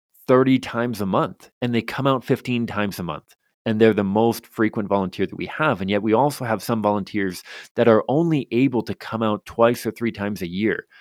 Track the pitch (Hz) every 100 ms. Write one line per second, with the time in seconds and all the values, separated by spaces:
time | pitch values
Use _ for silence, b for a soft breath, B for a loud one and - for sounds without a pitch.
0 | _ _ - 127 131 131 - 117 123 104
1 | 98 110 160 - - - 123 117 113 -
2 | 139 131 - 127 127 120 110 98 104 90
3 | 87 73 _ _ _ _ 117 107 113 107
4 | 101 104 117 110 - - 107 117 98 101
5 | 92 - 95 - 87 - 156 98 95 104
6 | 107 110 147 139 120 107 - 113 104 104
7 | 95 107 98 90 - B B - 117 110
8 | - 139 170 151 - 117 135 123 - 98
9 | - 113 110 104 - - 117 120 113 -
10 | 117 104 101 104 87 90 107 85 - b